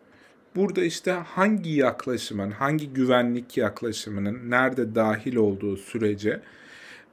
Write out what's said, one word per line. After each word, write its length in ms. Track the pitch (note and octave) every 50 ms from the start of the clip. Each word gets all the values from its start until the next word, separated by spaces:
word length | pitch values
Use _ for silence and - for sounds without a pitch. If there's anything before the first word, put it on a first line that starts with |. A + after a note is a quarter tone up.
| _ _ _ - - - _ _ _ _ -
Burada 280 | F3+ G3 G3+ - F#3+ F3
işte 280 | E3 D#3+ - - F#3
hangi 580 | F#3 F3 E3 - - F3+ F#3+ G#3+ A3 G3 E3+ E3
yaklaşımın, 800 | D#3 C#3+ C3 A#2+ A2+ - - C3+ B2 A2 - - A2 G2+ G2 G2+
hangi 420 | G#2+ - C3+ C#3+ D#3 D3+ D3 C#3 C3
güvenlik 640 | C3 B2+ B2+ B2+ B2 A#2+ A#2+ A#2+ B2 B2 - -
yaklaşımının 920 | C3+ A2+ G2+ - - B2 A2+ G2+ - - G#2+ G2+ G2 G2+ G#2 A2+ B2+ B2 A#2+
nerede 440 | B2 B2+ C3 C3 B2+ B2+ A#2 A2 A2
dahil 400 | A2+ A2 A2 G#2+ G#2+ - C3 B2
olduğu 420 | A#2 G#2+ G#2 G2 F#2+ G#2 G2+ G2
sürece, 640 | F#2 - - - A2+ A2 G#2 G#2 G2 G#2 G#2+ C#3+ - - - - - - - - - - - - - - _